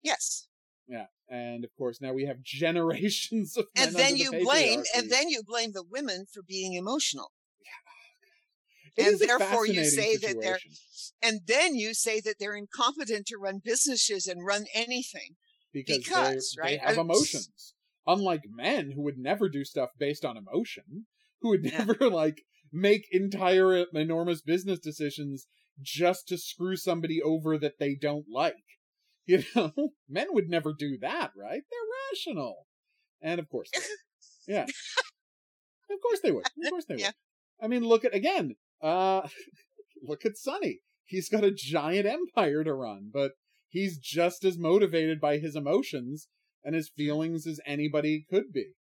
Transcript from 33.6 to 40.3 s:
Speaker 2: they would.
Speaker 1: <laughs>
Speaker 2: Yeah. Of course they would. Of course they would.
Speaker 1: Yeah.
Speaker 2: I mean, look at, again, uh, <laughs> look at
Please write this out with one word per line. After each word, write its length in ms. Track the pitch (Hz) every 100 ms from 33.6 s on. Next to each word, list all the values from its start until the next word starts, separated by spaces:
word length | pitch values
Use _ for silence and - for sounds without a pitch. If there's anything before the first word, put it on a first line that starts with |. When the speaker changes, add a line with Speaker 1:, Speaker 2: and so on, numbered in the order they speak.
| -
Speaker 2:
they 60 | -
would. 80 | - 415 _ _
Speaker 1:
<laughs> 280 | - _ -
Speaker 2:
Yeah. 180 | 202 254 - - - 508 _ _ _ _ _ _ _ _
Of 100 | 392
course 180 | 480 403
they 100 | 311
would. 140 | 143 -
Of 240 | - 349
course 160 | 370 -
they 100 | 226
would. 60 |
Speaker 1:
Yeah. 100 | 202 - _ _ _ _
Speaker 2:
I 60 | 220
mean, 160 | 247
look 200 | 233 226 247
at, 80 |
again, 420 | 196 262 381 156 - _ _
uh, 460 | 156 175 190 190 151 - - _
<laughs> 400 | _ _ - -
look 220 | - 147
at 120 | 214